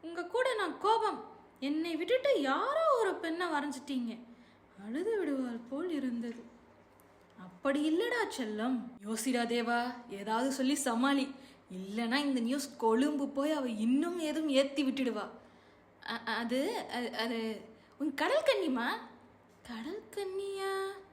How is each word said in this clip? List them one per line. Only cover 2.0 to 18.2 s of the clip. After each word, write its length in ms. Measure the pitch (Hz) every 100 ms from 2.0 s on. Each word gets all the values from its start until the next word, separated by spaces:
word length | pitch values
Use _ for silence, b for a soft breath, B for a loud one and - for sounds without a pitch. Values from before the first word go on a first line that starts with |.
| 349 508 554 466
யாரோ 420 | 277 285 453 605 640 523
ஒரு 140 | 415 330
பெண்ணை 300 | 330 330 349
வரைஞ்சிட்டீங்க." 640 | 302 294 269 - 262 233 202 - B B B - - 202
அழுது 280 | 247 392 440
விடுவாள் 480 | 320 269 247 233 233
போல் 220 | 269 359
இருந்தது. 500 | 302 262 240 233 233 - - - - - - - - - -
"அப்படி 440 | 185 - 277 277
இல்லடா 380 | 302 320 466 480 427
செல்லம்." 480 | - 220 208 233 254 208 -
"யோசிடா 420 | 202 226 262 240 233
தேவா, 340 | 240 233 240 247 247 -
ஏதாவது 420 | 196 202 220 269
சொல்லி 260 | 269 262 285
சமாளி. 420 | 262 226 262 277 262 - B B -
இல்லைன்னா 440 | 185 190 208 233 262
இந்த 220 | 285 262
நியூஸ் 280 | 233 285 269 -
கொழும்பு 480 | 226 226 285 294 277
போய் 240 | 269 285
அவ 180 | 302 254 214
இன்னும் 340 | 226 262 339 349
ஏதும் 300 | 311 302 311
ஏத்தி 320 | 269 277 277
விட்டுடுவா." 420 | 269 269 247 214 185 - B B B B B -
"அ-, 200 | - 226 -
அது, 260 | 220 233 254 311 453 -
அது, 160 | 240 240 -
அது 240 | 339 233 226 208 - B B B
உன் 160 | 294
கடல் 340 | 269